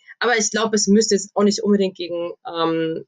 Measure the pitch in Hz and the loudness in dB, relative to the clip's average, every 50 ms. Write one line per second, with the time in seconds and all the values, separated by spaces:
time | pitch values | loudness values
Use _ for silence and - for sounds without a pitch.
0 | _ - - - 202 233 240 220 214 - - 214 226 208 220 214 196 196 202 220 | _ -18 -10 -4 -2 0 0 0 0 -2 -2 -2 -2 0 0 2 2 4 4 4
1 | 226 226 208 190 190 - - 190 208 202 202 - - 202 202 196 190 190 190 - | 4 4 0 0 -2 -2 -2 2 2 2 2 0 0 2 2 2 2 0 -4 -6
2 | 180 160 175 170 175 175 - - - 175 170 165 165 165 165 165 165 160 160 - | -8 -8 -6 -6 -6 -8 -10 -12 -14 -10 -4 -2 -2 0 0 0 -2 -4 -4 -8
3 | - | -10